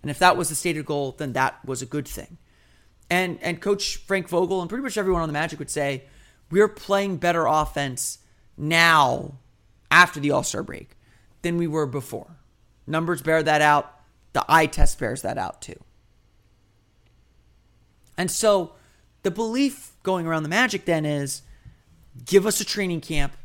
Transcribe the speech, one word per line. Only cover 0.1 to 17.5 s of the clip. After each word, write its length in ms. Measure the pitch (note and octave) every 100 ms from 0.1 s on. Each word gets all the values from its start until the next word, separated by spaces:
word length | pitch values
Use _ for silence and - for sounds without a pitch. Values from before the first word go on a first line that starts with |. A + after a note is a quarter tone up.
if 100 | C#3+
that 160 | F3+ F3+
was 120 | E3
the 60 |
stated 320 | D3+ F3+ D#3 C#3
goal, 260 | D3 C3+ B2+
then 140 | D3
that 320 | B2+ C3 -
was 180 | - B2+
a 40 | C3
good 200 | D3+ C3+
thing. 320 | - - E3+ _ _ _ _ _ _ _
And, 280 | F3 F#3 -
and 180 | - E3+
Coach 360 | G3 G3+ - -
Frank 320 | - F#3+ E3
Vogel 320 | E3+ F3+ F#3+
and 80 | E3+
pretty 160 | A3
much 120 | C4+ G#3+
everyone 260 | F#3+ F3+
on 60 | E3
the 40 |
Magic 260 | C#3+ D#3+ D3+
would 100 | C#3
say, 360 | - C#3 C3+ - - - _ _
"We're 180 | F3 G#3
playing 480 | G#3 - G3 G3 E3+
better 300 | F3 E3+ D3
offense 720 | D3+ D3+ - C#3 B2 - - _ _ _ -
now 800 | D3+ E3 E3+ D#3+ C3+ B2 - - _ _ _ _ _
after 300 | D#3+ F3 -
the 100 | C#3+
All-Star 320 | C3+ B2+ -
break 340 | - - - - _ _ _ _
than 160 | F3 E3+
we 100 | E3+
were 200 | D#3 D3
before." 500 | C#3 B2+ A2+ - E3+ _ _ _ _ -
Numbers 360 | D#3+ E3 F3
bear 200 | D#3 D#3+
that 180 | D#3 D3+
out. 400 | D3+ D3 - - _ _ _
The 120 | - -
eye 180 | D#3+ D#3
test 320 | - D3 -
bears 240 | A2+ B2
that 160 | F#2+ B2
out 220 | F#2+ -
too. 220 | - - - _ _ _ _ _ _ _ _ _ _ _ _ _ _ _ _